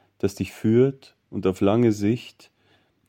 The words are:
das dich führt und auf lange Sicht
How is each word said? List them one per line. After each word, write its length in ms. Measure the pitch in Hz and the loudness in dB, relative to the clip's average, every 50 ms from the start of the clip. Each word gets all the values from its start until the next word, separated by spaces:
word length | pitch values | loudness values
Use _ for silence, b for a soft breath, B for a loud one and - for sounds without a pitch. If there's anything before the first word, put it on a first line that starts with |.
| _ _ _ _ | _ _ _ _
das 160 | - 98 - | -6 -6 -4
dich 180 | - 120 - - | -6 -10 -10 -8
führt 640 | - - 110 113 120 131 139 139 - - - _ _ _ - | -4 -2 2 2 2 2 2 -2 -6 -16 -20 _ _ _ -14
und 160 | - 104 95 | -8 -4 -2
auf 140 | 95 92 - | -2 -2 0
lange 300 | 101 98 107 120 120 113 | 0 2 2 2 2 2
Sicht 600 | 104 104 101 104 123 - - - - _ - _ _ _ _ _ _ _ _ _ _ _ _ | 0 0 -2 -2 -2 -4 -8 -16 -20 _ -20 _ _ _ _ _ _ _ _ _ _ _ _